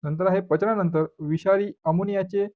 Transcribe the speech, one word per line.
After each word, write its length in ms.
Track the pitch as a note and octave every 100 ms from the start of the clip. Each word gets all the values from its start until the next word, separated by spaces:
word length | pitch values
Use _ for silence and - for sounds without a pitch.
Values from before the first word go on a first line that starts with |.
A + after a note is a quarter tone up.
नंतर 240 | D3+ D#3 F#3
आहे 140 | F#3
पचनानंतर 640 | F#3 D#3+ G3+ A3 F3 E3+ D#3+ _
विषारी 540 | D3+ D#3+ G3 G3 G3+ - G#3+
अमोनियाचे 640 | F3 G3 G3 F#3+ G3+ G3+